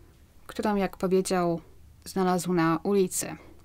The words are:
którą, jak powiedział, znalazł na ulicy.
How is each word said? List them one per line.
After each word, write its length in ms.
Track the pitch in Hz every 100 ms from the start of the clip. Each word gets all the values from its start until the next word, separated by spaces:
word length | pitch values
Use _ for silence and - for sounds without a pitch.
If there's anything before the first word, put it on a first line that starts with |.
| - - - - -
którą, 280 | - 220 202
jak 220 | 185 -
powiedział, 640 | 190 190 185 185 175 165 - - - - -
znalazł 480 | 196 185 180 170
na 260 | 180 165 320
ulicy. 520 | 196 202 185 - - 156 - -